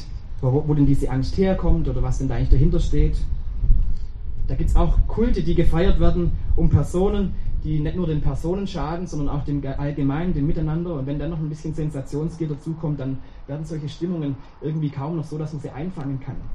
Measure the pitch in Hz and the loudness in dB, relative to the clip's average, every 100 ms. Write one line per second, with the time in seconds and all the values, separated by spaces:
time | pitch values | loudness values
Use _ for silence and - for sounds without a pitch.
0 | - - - - 131 143 151 147 139 135 | -10 -12 -10 -4 0 0 0 2 4 4
1 | 135 131 127 - 190 185 170 165 143 127 | 2 -2 -2 0 2 2 4 4 2 0
2 | 127 - 135 127 131 139 165 165 - 147 | 0 0 -2 0 6 6 6 4 4 4
3 | 151 - - - - - - - - - | 4 2 0 -2 -4 2 6 6 6 2
4 | - - - - - 139 139 - - - | -2 -6 -6 -2 0 0 2 4 4 4
5 | - - 240 196 156 170 156 160 190 165 | 2 2 2 2 2 4 4 6 4 6
6 | 165 170 170 - - - 165 151 139 180 | 6 4 2 0 2 4 6 4 2 0
7 | 196 202 185 - - - 151 156 151 185 | 0 0 -2 -2 -2 -2 -2 -2 -2 -2
8 | 160 151 143 131 165 196 196 170 156 175 | -2 0 0 0 -4 -4 -4 -6 -6 -6
9 | 170 151 139 143 - 143 135 - 143 147 | -6 -4 -2 -2 -4 -4 -4 -4 -4 -2
10 | 139 147 180 160 147 160 156 160 175 151 | -2 -2 -2 -2 0 0 -2 -4 -4 -6
11 | 135 147 147 165 151 151 160 151 151 139 | -6 -6 -6 -6 -8 -8 -8 -6 -6 -8
12 | 131 143 160 - 160 139 165 160 160 139 | -8 -6 -6 -6 -8 -8 -10 -8 -6 -6
13 | 131 135 - - - 147 156 160 147 - | -6 -8 -12 -18 -14 -12 -10 -10 -10 -8
14 | 175 170 143 135 - - 147 156 147 135 | -8 -6 -6 -8 -14 -12 -8 -6 -6 -6
15 | 143 170 143 156 151 151 147 - 180 175 | -8 -8 -8 -10 -10 -10 -12 -10 -10 -8
16 | 139 135 123 120 - | -8 -8 -8 -10 -8